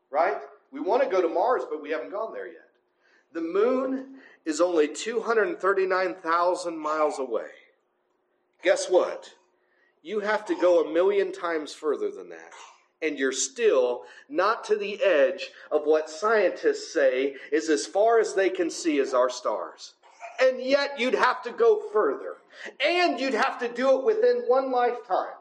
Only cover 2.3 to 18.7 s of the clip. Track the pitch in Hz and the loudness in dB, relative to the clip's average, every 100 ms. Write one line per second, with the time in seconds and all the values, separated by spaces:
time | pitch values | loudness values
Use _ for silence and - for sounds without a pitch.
2.3 | 107 90 80 _ _ _ _ _ _ _ | -8 -14 -16 _ _ _ _ _ _ _
3.3 | 165 165 190 233 262 262 269 - - - | -8 -4 0 2 2 -2 -4 -8 -18 -20
4.3 | _ 160 151 180 170 151 - 214 233 208 | _ -4 0 2 2 0 -2 -6 -4 0
5.3 | 226 190 170 185 190 190 185 185 - 160 | 2 0 0 0 2 2 0 -2 -4 -2
6.3 | 170 180 175 175 160 151 156 151 139 131 | 2 2 0 -4 -6 -4 0 0 -2 -4
7.3 | 104 73 - _ _ _ _ _ _ _ | -4 -6 -16 _ _ _ _ _ _ _
8.3 | _ _ _ 170 180 - 175 98 87 - | _ _ _ 0 0 2 2 2 -4 -14
9.3 | - _ _ _ _ _ _ 156 214 202 | -20 _ _ _ _ _ _ -10 -6 -2
10.3 | 214 - 165 180 175 151 165 190 202 185 | -2 -2 2 4 4 4 2 2 2 0
11.3 | - 170 160 143 - 156 104 104 95 90 | -4 -4 -4 -6 -6 -4 -2 -4 -6 -14
12.3 | 82 - - - - _ - 160 139 135 | -18 -20 -20 -20 -20 _ -8 -6 -2 -2
13.3 | 135 - 240 220 139 123 120 - - - | -2 -6 0 2 4 2 -2 -10 -20 -8
14.3 | 151 196 226 - 214 202 208 190 151 131 | 0 0 0 -2 -4 -4 0 2 4 4
15.3 | - - - - 147 147 156 156 - 214 | 2 -10 -16 -4 -2 2 2 0 -4 0
16.3 | 220 180 - 160 - - 160 135 127 139 | 2 2 0 0 0 -2 0 2 2 -2
17.3 | - - 151 160 147 - 196 226 233 202 | -4 -4 -2 2 0 0 2 4 4 2
18.3 | 190 185 185 165 | 2 0 0 -4